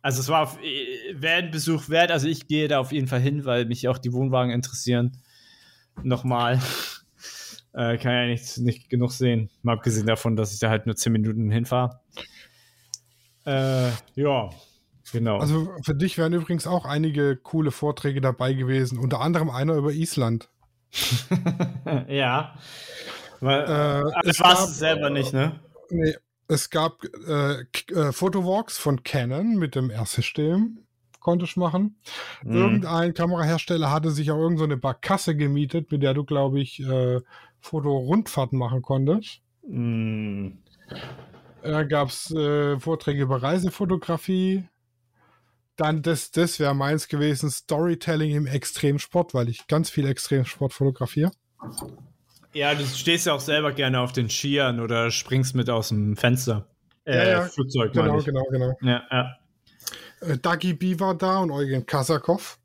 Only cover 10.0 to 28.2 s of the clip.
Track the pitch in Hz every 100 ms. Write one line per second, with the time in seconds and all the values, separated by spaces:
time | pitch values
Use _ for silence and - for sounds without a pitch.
10 | 107 110 117 110 107 101 113 110 113 107
11 | - 113 107 110 110 110 120 123 123 -
12 | _ - - - - _ _ _ _ -
13 | _ _ _ _ - 135 131 131 123 113
14 | - - 143 135 101 82 - _ _ _
15 | - 120 113 - 147 156 165 175 139 143
16 | 185 - 165 175 160 175 160 180 - 147
17 | 160 147 143 131 - 160 156 - 147 143
18 | 147 139 131 123 131 135 127 131 127 120
19 | 131 139 143 170 156 123 147 160 143 147
20 | 165 - 117 113 - _ _ _ _ -
21 | - 123 - 180 170 - 175 - - 147
22 | 131 139 131 131 156 - - - - -
23 | - - - - 131 139 147 151 147 143
24 | 143 175 175 160 180 180 190 143 156 156
25 | 143 143 131 135 147 160 - - - 170
26 | 160 156 _ _ _ 156 - 165 160 -
27 | - - 165 147 143 139 123 - - 180
28 | 147 131